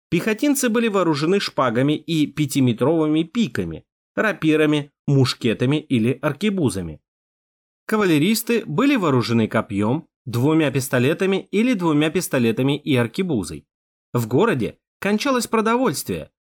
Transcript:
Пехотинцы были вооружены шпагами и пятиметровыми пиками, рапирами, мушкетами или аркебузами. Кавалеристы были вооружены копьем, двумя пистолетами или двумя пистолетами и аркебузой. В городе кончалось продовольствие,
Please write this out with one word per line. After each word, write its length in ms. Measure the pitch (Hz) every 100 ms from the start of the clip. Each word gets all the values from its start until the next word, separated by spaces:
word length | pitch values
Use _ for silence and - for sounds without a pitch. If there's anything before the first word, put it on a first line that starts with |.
| _
Пехотинцы 580 | 170 226 220 294 277 254
были 200 | 226 233
вооружены 500 | 196 170 147 156 202
шпагами 580 | - - 131 113 139 151
и 300 | - 165 143
пятиметровыми 960 | - 147 143 127 107 123 170 156 156
пиками, 600 | 165 233 185 - 87 78 - _ _ -
рапирами, 760 | 208 175 156 143 151 151 143 _ -
мушкетами 720 | 139 127 - 120 101 123 151
или 420 | - 127 110 135
аркебузами. 800 | 151 139 214 196 135 95 85 76 _ _ _ _ _ _ _ _ -
Кавалеристы 760 | 214 196 151 170 220 - 233 -
были 280 | 151 277
вооружены 540 | 277 175 131 107 117 110
копьем, 580 | 98 - 98 104 143 - _
двумя 460 | - 117 139 160 151
пистолетами 800 | 131 131 131 127 165 190 190 -
или 220 | 196 240
двумя 380 | 226 170 147 156
пистолетами 680 | 180 - 139 117 110 131 147
и 160 | -
аркебузой. 720 | 127 117 - 185 127 87 76 - _ _ _ _
В 160 | 123 110
городе 500 | 123 226 147 92 - _ _
кончалось 480 | 190 214 285 254 226
продовольствие, 840 | 226 214 233 254 135 - 87 71 _